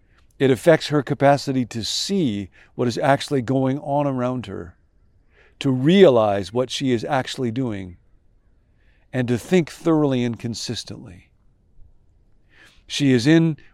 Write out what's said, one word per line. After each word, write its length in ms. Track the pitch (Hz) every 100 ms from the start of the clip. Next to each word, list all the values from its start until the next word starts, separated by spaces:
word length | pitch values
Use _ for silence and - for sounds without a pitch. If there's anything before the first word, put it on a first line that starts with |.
| _ _ _ _
It 100 | 135
affects 380 | 123 - 160 -
her 140 | 147
capacity 600 | 131 135 139 143 - 131 120
to 180 | 120
see 680 | 101 - - 196 147 101 95 _ _
what 140 | - 123
is 100 | 117
actually 440 | 151 139 - 143
going 360 | 117 135 131 135
on 280 | 147 143 143
around 400 | 131 123 127 113
her, 280 | 95 87 - _ _ _ _ _ _ _ _
to 100 | 139
realize 840 | 127 139 190 185 120 107 101 92
what 180 | 113 127
she 200 | - 139
is 140 | 117
actually 480 | 151 139 123 - 127
doing, 460 | 113 127 104 92 87 _ _ _ _ _ _ _ _ _ _ _
and 160 | 127 120
to 100 | 120
think 320 | - 185 156
thoroughly 540 | - 170 160 147 131
and 160 | 120 110
consistently. 880 | 120 113 - 113 - 110 120 90 _ _ _ _ _ - - _ _ _ _ _ _ _ - _ -
She 260 | - 143
is 140 | 127 117
in 300 | 165 165 151 -